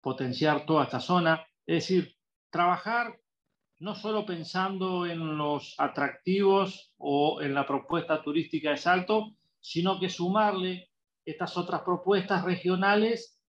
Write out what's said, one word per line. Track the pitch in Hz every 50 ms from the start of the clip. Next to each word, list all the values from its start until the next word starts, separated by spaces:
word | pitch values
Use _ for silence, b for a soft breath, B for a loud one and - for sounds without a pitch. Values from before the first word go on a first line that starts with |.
potenciar | _ 135 123 - 139 127 123 - 156 151 151 143 -
toda | - 160 156 139
esta | - - 123
zona, | - - 180 180 170 160 160 156 - _ _ _ _
es | - 165 175 170 -
decir, | 185 180 180 - _ _ _ _ _ _ _ _
trabajar | - 175 175 175 180 - - 214 226 240 240 233 226 _ _ _ _ _ _ _ _ _ _ _ _ _
no | 156 202 202
solo | 185 - 214 214 214 208
pensando | 208 180 165 160 - - 185 185 190 196 190 185 185 185 180 175
en | 170 170 165 160 156 156 151
los | 151 147 147 147 147 - - -
atractivos | 143 143 - - 143 135 - - _ 180 185 196 202 190 196 196 190 190 185 - - _ _
o | _ 139 143 143 143 147 151 - -
en | 151 143 139
la | 143 139
propuesta | - 143 139 135 - - 170 165 - 160 151 -
turística | 151 147 165 156 - - 156 143 151
de | 147 139
Salto, | - 170 180 185 180 - 208 220 208 214 - _ _ _ _ _
sino | _ - - 165 170 190 190 185
que | 185 185
sumarle | - - 175 175 190 214 214 208 196 190 185 185 185 180 180 _ _ _ _ _ _ _ _
estas | - 151 - 180 175 -
otras | - 170 180 - 156 -
propuestas | - 180 165 - 190 202 196 185 - 202 180 -
regionales | 175 180 - - 180 185 180 190 196 208 208 214 226 233 226 - - _ _ _ _